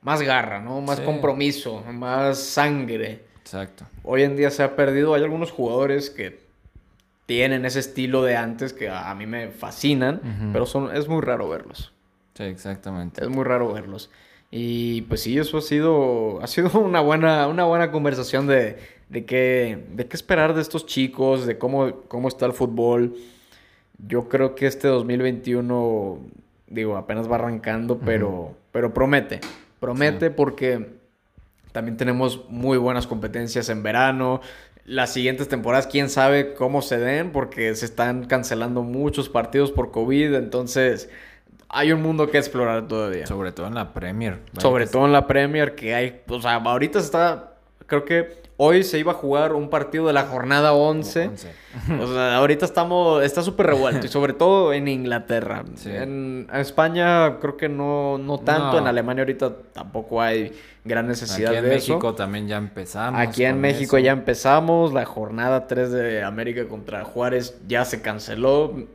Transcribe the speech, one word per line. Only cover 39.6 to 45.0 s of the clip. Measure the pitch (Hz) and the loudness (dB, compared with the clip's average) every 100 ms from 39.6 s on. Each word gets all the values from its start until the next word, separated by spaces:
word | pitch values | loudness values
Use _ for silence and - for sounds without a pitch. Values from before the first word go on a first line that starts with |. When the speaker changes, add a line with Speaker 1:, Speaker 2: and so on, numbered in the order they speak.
| 139 | 2
Speaker 1:
por | 143 120 | 0 -2
covid. | 117 117 139 151 | -2 2 2 2
Entonces, | 139 113 123 123 135 127 107 - - - - _ - _ | 0 0 -4 -2 2 2 2 -6 -18 -20 -20 _ -20 _
hay | - 147 | 0 2
un | 160 | 2
mundo | 160 160 151 | 2 0 2
que | 147 | 2
explorar | 143 127 120 113 110 | 2 -2 0 0 -2
todavía. | 110 107 90 76 | -4 -2 -4 -6
Speaker 2:
Sobre | 101 95 | -6 -6
todo | 90 90 | -6 -8
en | |
la | 117 104 | -6 -8
Premier, | - 90 104 113 90 - | -8 -8 -4 -4 -6 -12
vaya | - | 0
Speaker 1:
Sobre | 131 127 113 | 2 4 2
Speaker 2:
que | |
Speaker 1:
todo | 123 | 4